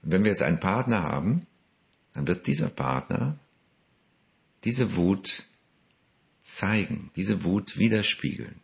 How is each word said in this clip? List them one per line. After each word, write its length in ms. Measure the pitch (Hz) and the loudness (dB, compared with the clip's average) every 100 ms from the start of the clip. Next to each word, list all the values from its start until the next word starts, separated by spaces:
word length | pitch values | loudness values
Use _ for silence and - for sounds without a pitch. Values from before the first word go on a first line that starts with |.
Und 100 | - | 0
wenn 120 | 90 | 2
wir 80 | 104 | 4
jetzt 100 | 98 | 4
einen 180 | 67 82 | 2 2
Partner 420 | 95 104 123 113 | 2 0 2 0
haben, 440 | 78 71 80 156 - _ _ _ _ _ _ | 0 -2 0 0 -2 _ _ _ _ _ _
dann 140 | - 73 | -6 -2
wird 200 | 90 - | -2 0
dieser 240 | 143 - | -2 -2
Partner 680 | - 64 65 - - 127 151 _ _ _ _ _ _ _ _ _ _ _ _ | -2 -2 -2 -2 -4 -2 -6 _ _ _ _ _ _ _ _ _ _ _ _
diese 320 | - 123 117 90 | -2 0 0 2
Wut 500 | 87 98 - - - _ _ _ _ _ _ _ _ _ | 2 2 -2 -6 -8 _ _ _ _ _ _ _ _ _
zeigen, 720 | - - 95 107 90 - - | -2 0 2 2 0 -4 -8
diese 300 | - 95 101 | -6 -2 0
Wut 340 | 85 101 98 - | 2 -2 -2 0
widerspiegeln. 800 | 110 107 104 - - - - - | 2 2 0 -2 -4 -6 -10 -14